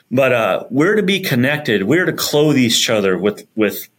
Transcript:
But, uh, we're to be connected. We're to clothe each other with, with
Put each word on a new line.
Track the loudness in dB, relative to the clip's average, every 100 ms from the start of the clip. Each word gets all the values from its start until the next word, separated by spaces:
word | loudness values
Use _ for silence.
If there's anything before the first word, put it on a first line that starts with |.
| -4
But, | 0 2
uh, | 2 0 -2 -2
we're | 0 2 2
to |
be | 0 -2
connected. | -2 0 0 -2 -2 -2
We're | 2 0 0
to |
clothe | -4 -2 2 2 4
each | 2 0 0
other | 0 0 0
with, | -2 -4 -10 -2
with | -2 -2 -14